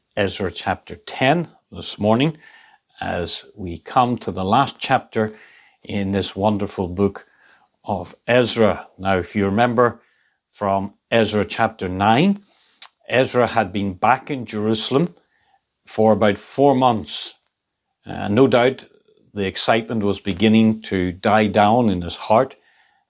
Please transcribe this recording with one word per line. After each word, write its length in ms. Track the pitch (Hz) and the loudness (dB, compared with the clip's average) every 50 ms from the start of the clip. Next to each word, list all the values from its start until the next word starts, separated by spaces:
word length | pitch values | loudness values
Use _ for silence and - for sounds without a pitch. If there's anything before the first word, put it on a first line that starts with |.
| _ _ - | _ _ -4
Ezra 340 | 107 101 92 - - 98 87 | -2 -2 -2 -2 -4 -6 -6
chapter 460 | - - - 101 87 - _ - 87 | -6 -6 -6 -4 -6 -6 _ -16 -18
ten 520 | - - - - - 131 135 160 175 165 - _ _ _ _ | -16 -14 -12 -6 -2 0 2 2 0 -2 -8 _ _ _ _
this 280 | - 85 - - - - | -16 -12 -12 -10 -6 -2
morning 400 | 104 107 113 123 143 165 160 - - - - - _ _ _ _ _ _ _ - | 0 2 2 2 2 0 -2 -6 -14 -20 -20 -20 _ _ _ _ _ _ _ -10
as 420 | 92 90 90 90 85 82 - - - - - | -6 -6 -4 -4 -6 -6 -8 -10 -12 -16 -16
we 220 | - 92 87 85 | -12 -10 -10 -10
come 400 | - - - - 131 123 120 120 | -12 -8 -2 0 2 2 2 0
to 160 | 113 - 104 | -4 -6 -6
the 140 | 90 95 95 | -6 -4 -2
last 320 | 95 113 139 135 - - - | 0 2 2 0 0 -4 -6
chapter 580 | - - 131 120 - _ - 113 110 107 110 - - - _ _ _ _ _ _ | -4 -2 -2 -2 -2 _ -2 -2 -2 -2 -4 -12 -20 -20 _ _ _ _ _ _
in 300 | - - 104 101 98 98 | -12 -8 -6 -4 -2 -2
this 220 | 98 95 92 - - | -2 -2 -2 -4 -2
wonderful 540 | 98 101 107 104 98 101 - - 101 92 85 | 0 0 0 0 0 -4 -6 -6 -6 -6 -4
book 380 | 87 98 101 98 98 - - _ _ _ _ _ _ _ _ _ _ _ - | -2 0 0 0 -2 -4 -18 _ _ _ _ _ _ _ _ _ _ _ -8
of 320 | - 101 87 85 - - - _ | -6 -6 -6 -8 -10 -16 -8 _
Ezra. 600 | 117 120 127 120 110 - 117 110 98 85 - - - _ | 0 2 2 2 2 2 2 2 2 2 -2 -6 -18 _
Now, 220 | - 95 98 95 90 | -6 -2 0 0 0
if 180 | 85 - - | -2 -2 -2
you 80 | 104 98 | -2 0
remember 560 | 98 98 113 123 123 113 123 120 120 117 - _ _ _ _ _ _ _ _ _ _ | 0 2 2 2 2 2 2 2 2 0 -4 _ _ _ _ _ _ _ _ _ _
from 440 | - - 104 98 98 98 98 98 - _ _ - | -12 -6 -4 -2 -2 -2 -4 -6 -12 _ _ 0
Ezra 340 | 117 113 110 95 107 104 95 | 2 2 2 2 0 -2 -2
chapter 420 | - - - 113 110 - - 98 | -2 -2 -2 -2 -2 -2 -4 -8
nine, 540 | 90 92 92 98 110 113 131 180 202 196 - _ _ _ _ _ _ _ - - - _ _ _ | -6 -4 0 2 2 4 4 4 2 0 -2 _ _ _ _ _ _ _ -10 -10 -10 _ _ _
Ezra 420 | - 110 127 131 - - 123 117 110 | -2 0 0 0 2 2 0 0 2
had 260 | 113 113 104 92 98 | 2 0 -2 -2 -2
been 180 | 101 101 98 | -4 -4 -6
back 380 | 90 - - 113 131 - - - | -4 0 0 2 2 0 -2 -8
in 160 | 147 127 120 | -10 -10 -8
Jerusalem 680 | - 110 107 107 110 110 110 - - 123 147 175 170 - _ _ _ _ _ _ _ _ _ _ _ _ _ _ | -8 -6 -4 -2 -2 0 -2 -2 0 0 0 0 0 -4 _ _ _ _ _ _ _ _ _ _ _ _ _ _
for 300 | - - 110 110 110 107 | -8 -2 2 4 4 4
about 240 | 104 113 104 101 - | 4 2 0 0 -2
four 360 | - - - 135 139 143 131 | -6 -6 0 2 4 4 4
months. 600 | 127 131 123 113 101 85 - - - - - - _ _ _ _ _ _ _ _ _ _ _ _ _ - | 4 2 2 0 0 -4 -8 -8 -8 -8 -10 -14 _ _ _ _ _ _ _ _ _ _ _ _ _ -16
Uh, 220 | 104 - 92 98 101 | -12 -10 -6 -4 0
no 200 | 101 123 139 131 | 4 4 4 6
doubt 380 | 131 120 120 135 131 - - - _ _ _ _ _ _ _ _ - | 6 4 4 2 0 -2 -10 -20 _ _ _ _ _ _ _ _ -6
the 100 | 104 98 | -4 -4
excitement 580 | 95 - - - - 113 117 117 117 123 110 | -4 -4 -2 0 0 0 0 -2 -4 -4 -2
was 160 | 101 101 95 - | -2 -2 -2 -2
beginning 640 | - 101 87 90 110 110 110 110 110 110 110 110 | -4 -6 -2 2 2 4 6 6 6 4 2 0
to 320 | - - 101 92 90 90 | -4 -4 -4 -2 -2 -2
die 340 | 87 90 - 107 104 110 107 | -4 -2 0 2 2 2 2
down 440 | 101 95 107 104 104 117 127 120 104 | 2 2 4 4 4 4 2 2 2
in 100 | 90 87 | 0 -2
his 160 | 87 85 - | -4 -8 -10
heart. 400 | - - - 107 123 131 - - _ _ _ _ _ _ _ _ _ _ | -6 0 2 2 2 2 0 -4 _ _ _ _ _ _ _ _ _ _